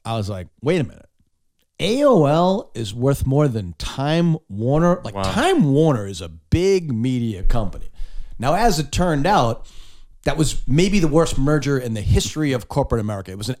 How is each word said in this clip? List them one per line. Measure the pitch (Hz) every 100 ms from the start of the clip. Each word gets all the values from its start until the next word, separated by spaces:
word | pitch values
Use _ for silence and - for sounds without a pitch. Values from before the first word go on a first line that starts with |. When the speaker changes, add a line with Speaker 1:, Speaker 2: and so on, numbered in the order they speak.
Speaker 1:
I | 110 113
was | 101
like, | 95 87 _
"Wait | 131 175
a |
minute. | 127 - - _ _ _ _ _ _ -
A | 180 254
O | 294 214 143
L | 156 180 190 -
is | 117 107 113
worth | 131 139 131
more | 139 147
than | 113 90 -
Time | - - 165 165 170 156 -
Warner?" | 98 117 147 175 -
Like, | -
Speaker 2:
Wow. | 101 95
Speaker 1:
Time | 135 339 359 151
Warner | 135 160 123 98
is | 95
a | 82
big | 80 - 160 190 190 165
media | 110 127 127 117 104
company. | - 123 98 - - - - - - -
Now, | 123 175
as | 233 156
it | 139
turned | 117 135 143 160
out, | 202 120 117 - - - - - - -
that | 151
was | 156 - -
maybe | 143 196 196
the | 165
worst | 143 - -
merger | 139 151 139 139
in | 123
the | 110
history | 95 - - 156 151
of | 127 -
corporate | 147 131 117
America. | 104 101 95
It | 95
was | 107
an | 127